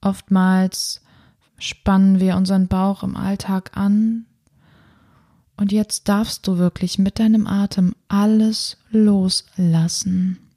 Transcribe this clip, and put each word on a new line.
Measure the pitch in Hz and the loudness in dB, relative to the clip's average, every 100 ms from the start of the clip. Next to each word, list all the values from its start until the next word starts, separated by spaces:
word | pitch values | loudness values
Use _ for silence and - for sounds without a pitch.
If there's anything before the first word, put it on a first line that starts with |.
Oftmals | 202 196 - 190 185 185 185 - - - _ _ _ _ _ _ | -4 -6 -2 0 2 2 0 -4 -10 -10 _ _ _ _ _ _
spannen | - - - 190 190 190 | -14 -6 0 4 4 4
wir | 185 185 | 2 0
unseren | 185 190 185 | 0 0 0
Bauch | 185 190 196 | 0 -2 -2
im | 190 - | -8 -6
Alltag | 190 202 - 190 - - | -6 -6 -4 -6 -6 -4
an | 202 208 220 226 226 _ _ _ _ _ _ _ _ _ _ _ _ - | 0 2 0 -2 -10 _ _ _ _ _ _ _ _ _ _ _ _ -4
und | 202 | -2
jetzt | 208 214 - - | 0 -2 -4 -2
darfst | 202 226 - - | 0 0 -6 -4
du | 180 | 0
wirklich | 180 - 180 - | 0 0 -6 0
mit | 196 - | -2 2
deinem | 220 220 208 | 2 2 2
Atem | 196 202 - 180 - _ | -2 -2 0 0 -2 _
alles | 202 208 214 220 214 - - _ | 0 2 2 2 -2 -8 -12 _
loslassen. | 220 214 202 185 185 - - 175 165 165 - 190 185 185 180 _ | 2 4 4 0 -2 -8 -2 2 2 0 -2 -4 -2 -2 -4 _